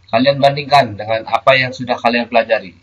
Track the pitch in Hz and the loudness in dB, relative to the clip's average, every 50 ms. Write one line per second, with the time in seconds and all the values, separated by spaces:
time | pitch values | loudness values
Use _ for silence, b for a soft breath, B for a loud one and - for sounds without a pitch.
0 | _ _ - 117 127 139 139 139 135 139 139 147 143 - 143 139 131 113 104 98 | _ _ -2 0 0 0 2 2 2 2 2 0 -2 2 2 2 2 2 -2 -8
1 | 107 107 113 113 110 - 113 113 - 135 135 131 131 123 123 - 127 120 120 110 | -6 -4 -4 -4 -2 -4 -4 0 2 2 2 2 2 -2 -6 -8 -6 -6 -4 -2
2 | - 120 120 120 117 107 120 117 113 113 113 104 98 92 87 _ | 0 0 0 0 -2 0 0 0 2 2 0 -2 -2 -6 -16 _